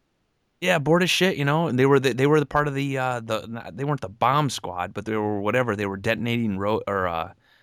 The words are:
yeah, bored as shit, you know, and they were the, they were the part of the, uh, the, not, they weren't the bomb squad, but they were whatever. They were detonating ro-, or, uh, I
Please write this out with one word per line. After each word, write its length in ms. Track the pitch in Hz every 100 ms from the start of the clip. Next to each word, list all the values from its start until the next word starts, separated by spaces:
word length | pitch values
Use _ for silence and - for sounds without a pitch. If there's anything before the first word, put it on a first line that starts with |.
| _ _ _ _ _ _
yeah, 180 | 180 170
bored 240 | 139 175
as 60 | 180
shit, 300 | - 185 160
you 80 | 143
know, 200 | 156 165
and 100 | 123
they 80 | 135
were 120 | 139
the, 140 | 131
they 140 | 120 143
were 140 | 156
the 60 | 143
part 220 | 147 147
of 60 |
the, 240 | 139 139 135
uh, 220 | 131 123
the, 260 | 113 110 110
not, 260 | 117 92
they 100 | 92
weren't 180 | 139 147
the 80 | 95
bomb 400 | 98 117 143 147
squad, 420 | - 92 90 90
but 140 | 101 101
they 100 | 110
were 240 | 104 104
whatever. 340 | 104 120 123 104
They 100 | 101
were 100 | 98
detonating 640 | 107 110 120 120 110 95
ro-, 240 | 101 107 -
or, 220 | 98 90
uh, 200 | 82 87
I 0 | - _ _